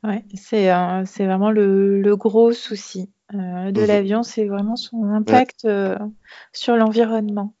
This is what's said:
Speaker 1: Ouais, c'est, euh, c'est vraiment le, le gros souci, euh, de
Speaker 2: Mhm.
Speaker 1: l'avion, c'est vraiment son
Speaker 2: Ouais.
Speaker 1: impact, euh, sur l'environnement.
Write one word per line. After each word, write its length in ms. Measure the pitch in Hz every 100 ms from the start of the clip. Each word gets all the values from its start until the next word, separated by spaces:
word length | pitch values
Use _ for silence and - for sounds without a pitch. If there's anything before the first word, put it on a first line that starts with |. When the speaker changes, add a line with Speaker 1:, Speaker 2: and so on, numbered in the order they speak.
Speaker 1:
Ouais, 200 | 220 208 - 190
c'est, 360 | - 220 190
euh, 300 | 180 180 185 190
c'est 200 | - 190
vraiment 260 | 190 202
le, 500 | 214 202 196 196 196
le 140 | 196 208
gros 380 | 214 214 233
souci, 560 | 233 - 208 - 190 190 _ _
euh, 380 | 202 180 180 190
de 100 | 196
Speaker 2:
Mhm. 60 | 214
Speaker 1:
l'avion, 360 | 208 196 214
c'est 220 | 233 - 208
vraiment 320 | 196 202 240
son 200 | - 226
Speaker 2:
Ouais. 120 | 208 214
Speaker 1:
impact, 500 | 214 254 254 - 226
euh, 320 | 202 196 190 208 214 _ - -
sur 220 | - - 233
l'environnement. 760 | 220 220 226 226 214 202 202 _